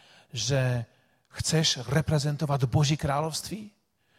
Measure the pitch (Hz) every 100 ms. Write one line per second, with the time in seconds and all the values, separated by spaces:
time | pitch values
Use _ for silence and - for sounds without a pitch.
0 | - - _ 120 110 139 127 123 117 _
1 | _ _ _ - - 160 160 - 117 143
2 | - 156 147 143 147 143 127 160 143 151
3 | 143 139 160 147 - 214 208 _ _ _
4 | _